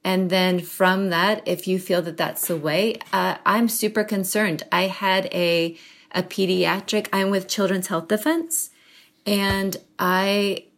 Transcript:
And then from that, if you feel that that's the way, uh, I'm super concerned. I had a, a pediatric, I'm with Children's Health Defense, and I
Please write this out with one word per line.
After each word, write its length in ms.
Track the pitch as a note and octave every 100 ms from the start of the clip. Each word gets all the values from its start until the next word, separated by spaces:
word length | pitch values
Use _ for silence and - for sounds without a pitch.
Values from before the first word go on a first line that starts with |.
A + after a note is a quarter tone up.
And 280 | F#3 F#3 F#3
then 320 | F#3 F#3 F3+
from 480 | E3+ - F#3 F#3+ G3
that, 360 | E3+ F#3+ G#3+ -
if 220 | F3 F#3
you 100 | F#3
feel 240 | F#3 F3+
that 120 | E3 D#3+
that's 320 | D3+ - -
the 80 | E3
way, 440 | D3+ D#3 A3 - -
uh, 240 | F#3+ F#3 - -
I'm 220 | G#3 A#3
super 380 | - G#3+ G#3+ G#3
concerned. 580 | G3+ F#3 G#3 G#3 D#3 -
I 120 | F3
had 420 | F#3+ F#3 G3 F#3+ F#3+
a, 440 | F3+ F3 E3+ E3+ E3 - - _
a 100 | -
pediatric, 880 | F#3 - F#3 F#3 E3 F#3 G3 G#3+ G3+
I'm 180 | G3 G3
with 200 | G3 F#3+
Children's 380 | - F#3+ F#3+ F#3
Health 200 | E3+ E3
Defense, 640 | G#3+ D4 E4 E4 - - _ _ - - _ -
and 500 | G3+ G3 G3 F#3+ F3+ _ -
I 680 | F3+ F#3 G3 G3+ G3+ F#3+ -